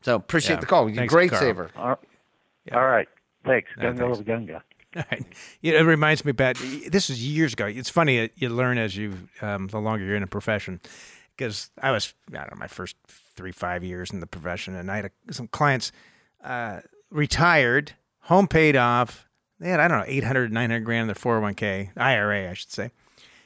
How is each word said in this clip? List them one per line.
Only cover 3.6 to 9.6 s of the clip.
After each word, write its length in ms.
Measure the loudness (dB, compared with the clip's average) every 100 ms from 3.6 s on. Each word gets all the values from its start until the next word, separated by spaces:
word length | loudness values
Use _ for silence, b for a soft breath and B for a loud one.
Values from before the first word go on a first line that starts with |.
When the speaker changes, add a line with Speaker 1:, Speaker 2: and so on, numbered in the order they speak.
| 0 -6
Speaker 2:
No, 60 |
Speaker 3:
Gunga 140 | -4 -2
Speaker 2:
thanks. 160 | -2 -2
Speaker 3:
little 40 | -4 -6
gunga. 280 | -6 -14 _ _
Speaker 2:
<laughs> 160 | _ -12
All 60 | -8
right. 140 | -8 -8 B B B
Yeah, 180 | 2 4
it 40 |
reminds 420 | 6 6 4 2 0
me, 80 |
Pat, 240 | 2 0 0 -6 -10 -2
this 200 | 0 0
is 160 | -4 -4
years 280 | 0 0
ago. 120 | 0 -6
It's 220 | -6 -2
funny, 300 | 2 4 4 0
uh, 20 | _
you 140 | -4
learn 280 | 0 0 0
as 200 | -2 -4
you, 320 | -6 -8 -14 -10
um, 260 | -6 -6